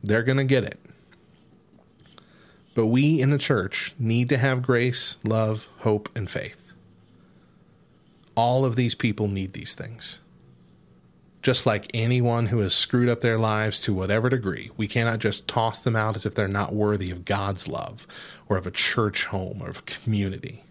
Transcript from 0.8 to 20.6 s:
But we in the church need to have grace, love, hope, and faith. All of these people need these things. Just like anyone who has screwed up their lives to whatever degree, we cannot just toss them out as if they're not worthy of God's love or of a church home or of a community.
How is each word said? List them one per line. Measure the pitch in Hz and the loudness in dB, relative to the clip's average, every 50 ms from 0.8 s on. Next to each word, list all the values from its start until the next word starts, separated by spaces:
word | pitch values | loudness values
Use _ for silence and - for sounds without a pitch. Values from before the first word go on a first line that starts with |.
| _ - - _ - _ - _ _ _ _ _ _ _ - - _ _ _ - _ _ _ _ - - - - - _ - - - - - - - _ _ | _ -20 -20 _ -20 _ -20 _ _ _ _ _ _ _ -20 -20 _ _ _ -20 _ _ _ _ -20 -20 -20 -20 -20 _ -20 -20 -20 -20 -20 -20 -20 _ _
But | - 113 110 | 0 2 4
we | 117 127 143 147 160 156 | 4 4 4 4 4 4
in | 131 135 | 4 2
the | 147 139 | 2 2
church | - - 143 110 90 101 - - - - - - | 2 0 0 0 0 -2 -4 -6 -8 -8 -6 -4
need | 123 113 113 120 123 120 | -2 0 2 2 2 2
to | 147 127 | 2 2
have | 117 139 131 127 | 2 2 2 0
grace, | 127 - 127 117 120 127 123 - - - - - - | 2 2 2 4 4 2 0 0 -2 -2 -4 -4 -2
love, | 113 110 110 110 110 110 107 - - - - | 0 0 2 2 0 0 -4 -6 -12 -20 -4
hope, | - 113 107 104 104 - - | 0 2 2 2 0 -6 -8
and | - 101 87 | -8 -8 -6
faith. | - - - - - - - - - - - - - _ - _ - - _ _ _ - _ _ _ _ _ _ _ _ _ _ _ _ _ _ _ _ _ _ _ | -6 -8 -8 -8 -12 -16 -20 -20 -20 -20 -20 -20 -20 _ -20 _ -20 -20 _ _ _ -20 _ _ _ _ _ _ _ _ _ _ _ _ _ _ _ _ _ _ _
All | - 117 120 123 131 135 | 0 2 4 4 2 2
of | 131 113 | 2 2
these | 120 123 120 - | 2 0 0 0
people | - - 117 107 - 107 104 | 0 0 -2 0 0 -2 -2
need | 98 98 95 92 - | -2 -2 -4 -6 -8
these | - - - - | -10 -8 -8 -8
things. | - - - 113 - - - - - - _ - - - - - _ - _ - _ _ _ - _ _ _ _ _ _ _ _ _ | -8 -10 -14 -12 -8 -8 -8 -8 -8 -14 _ -20 -20 -20 -20 -20 _ -20 _ -20 _ _ _ -20 _ _ _ _ _ _ _ _ _
Just | - - 127 - - | 0 0 0 2 2
like | 123 107 104 - - - | 2 0 0 -2 -6 -4
anyone | 113 113 117 123 127 120 120 117 117 117 104 | -2 0 2 2 2 4 2 2 2 0 0
who | 107 117 | 0 0
has | 104 95 - | 2 2 2
screwed | - - - - 123 120 120 | 0 0 2 2 4 4 4
up | 120 117 | 2 2
their | - 120 113 110 | 2 0 2 2
lives | 113 110 107 107 107 107 104 - | 2 2 2 2 0 0 -2 -2
to | - - 104 | -2 -2 -2
whatever | 92 92 95 101 110 110 127 | 0 0 2 2 2 2 2
degree, | 120 123 107 95 85 - - 107 - - | 2 2 0 -2 -4 -4 -8 -14 -6 -6
we | 110 101 | -6 -2
cannot | - 120 117 117 113 113 | 0 0 0 2 0 0
just | - 110 95 - - - | 0 0 -2 -2 -6 -4
toss | - 120 113 113 110 - | 0 0 0 0 -2 -2
them | - 127 113 | -2 0 0
out | 113 107 110 107 | 2 0 0 -2
as | 101 - | -2 -4
if | 107 - | -4 -2
they're | - 104 95 | 0 -2 0
not | 98 101 101 - - | 0 -2 -2 -2 0
worthy | 107 104 104 104 101 95 90 | 0 2 2 2 0 -2 -4
of | 90 87 87 | -6 -8 -4
God's | - 101 98 98 98 98 92 - - | -2 -2 0 0 0 -2 -2 -4 -6
love | 73 - - - - 113 - - - - - - - - - - | -6 -8 -8 -10 -12 -16 -18 -20 -18 -18 -18 -18 -20 -20 -4 -2
or | 107 92 | -2 -2
of | 87 92 | -2 -6
a | |
church | 90 - - - - - 113 104 92 - - | -4 -2 -2 0 0 2 0 0 0 -2 -6
home | - - 98 92 92 95 101 | -4 -4 -6 -6 -6 -8 -10
or | - 90 | -10 -10
of | - - | -12 -12
a | - | -12
community. | - - - - - 107 104 101 98 95 98 - - - - | -12 -14 -8 -4 -2 0 0 0 -2 -4 -8 -12 -14 -16 -16